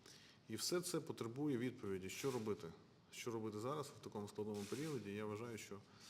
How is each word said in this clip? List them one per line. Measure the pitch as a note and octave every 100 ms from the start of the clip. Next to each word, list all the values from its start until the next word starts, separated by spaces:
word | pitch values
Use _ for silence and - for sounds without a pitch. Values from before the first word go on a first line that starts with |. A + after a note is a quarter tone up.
| - - - - -
І | A2
все | - F3+
це | E3+ D#3+
потребує | C#3+ B2+ A#2 B2 D3+ B2
відповіді, | B2+ - G2+ F#2+ F#2
що | - C#3
робити. | B2 G#2+ G2 E2 - - - -
Що | - -
робити | A2+ A2 G#2
зараз | A#2+ D3+ C3+
в | -
такому | - G#2+ G#2
складному | - G#2 G#2
періоді? | G2+ A#2 D#3 C#3 G2+
Я | G2+ G#2+
вважаю, | G#2 A#2+ A2
що | - G2+ - - -